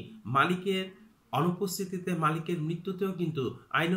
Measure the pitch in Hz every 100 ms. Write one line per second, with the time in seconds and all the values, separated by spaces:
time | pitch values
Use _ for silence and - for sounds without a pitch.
0 | - - - 135 160 180 196 190 190 -
1 | - - _ 127 170 180 202 - 190 185
2 | 180 170 156 160 165 175 151 165 - 180
3 | 196 180 165 151 120 - - 131 165